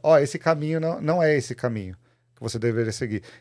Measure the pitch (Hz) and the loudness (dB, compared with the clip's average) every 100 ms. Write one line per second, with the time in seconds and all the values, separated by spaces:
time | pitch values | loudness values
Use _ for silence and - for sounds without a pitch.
0 | 151 156 143 165 165 160 151 160 160 170 | 4 4 4 0 -2 0 -2 -2 -2 -2
1 | 151 175 156 147 - 123 127 110 92 92 | 0 2 4 2 -2 -4 -4 -4 -8 -12
2 | _ _ _ _ 117 117 117 113 113 104 | _ _ _ _ -8 -2 -2 0 -2 -4
3 | 123 104 - - | -4 -6 -8 -12